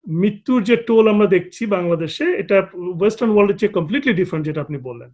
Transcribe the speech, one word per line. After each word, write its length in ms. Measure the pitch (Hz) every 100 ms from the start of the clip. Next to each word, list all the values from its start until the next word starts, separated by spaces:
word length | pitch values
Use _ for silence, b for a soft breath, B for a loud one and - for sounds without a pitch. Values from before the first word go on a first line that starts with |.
| 247
মৃত্যুর 560 | 160 202 208 - 254
যে 120 | 196 233
toll 320 | - 226 220
আমরা 180 | 208 202
দেখছি 400 | 180 175 - 226
বাংলাদেশে, 720 | 190 175 165 160 - 330 349
এটা 300 | 175 196 185 180 175 170
Western 320 | 202 220 233
ওয়ার্ল্ডের 260 | 208 202 202
চেয়ে 140 | 202
completely 420 | 196 160 269 269
different, 320 | 185 180 160 156
যেটা 140 | 151
আপনি 180 | 147 143
বললেন। 320 | 127 120 123